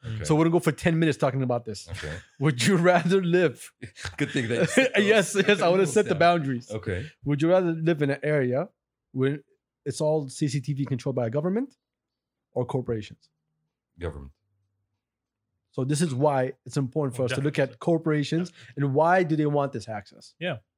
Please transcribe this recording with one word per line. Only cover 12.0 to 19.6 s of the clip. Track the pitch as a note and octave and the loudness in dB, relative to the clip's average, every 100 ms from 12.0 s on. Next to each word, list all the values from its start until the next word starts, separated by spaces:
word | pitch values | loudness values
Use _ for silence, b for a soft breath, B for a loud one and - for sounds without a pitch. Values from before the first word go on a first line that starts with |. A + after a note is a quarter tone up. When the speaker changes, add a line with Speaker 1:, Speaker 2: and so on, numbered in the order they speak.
| _ _ _ _ _ | _ _ _ _ _
Speaker 2:
or | - A#2+ | -8 -4
corporations? | C3 B2 A2+ G#2 - _ _ _ _ _ _ _ - | -4 -4 -6 -8 -18 _ _ _ _ _ _ _ -10
Speaker 1:
Government. | E2+ D2+ C2+ _ _ _ _ _ _ _ _ _ _ _ _ _ _ | -10 -10 -16 _ _ _ _ _ _ _ _ _ _ _ _ _ _
Speaker 2:
So | - B2+ | -6 -2
this | D3 | 0
is | E3+ | 0
why | B2 D3+ C#3 C3 - - | 2 2 2 0 -4 -6
it's | D3 | -4
important | C3 D#3 C#3+ A#2+ | -2 -2 -4 -2
for | |
Speaker 3:
Oh, | B2 | -2
Speaker 2:
us | |
to | C3 | 0
look | C#3+ D3 | -2 0
at | C3+ | -2
Speaker 3:
definitely. | - | -2
Speaker 2:
corporations | - E3 E3 D3+ C#3 D#3+ F3+ B B - | -2 0 0 0 0 -4 -4 B B -4
and | C#3+ | 0
why | C3+ E3 F#3 | 2 4 4
do | F3 D3+ | 2 0
they | D3 | 0
want | D3 | 0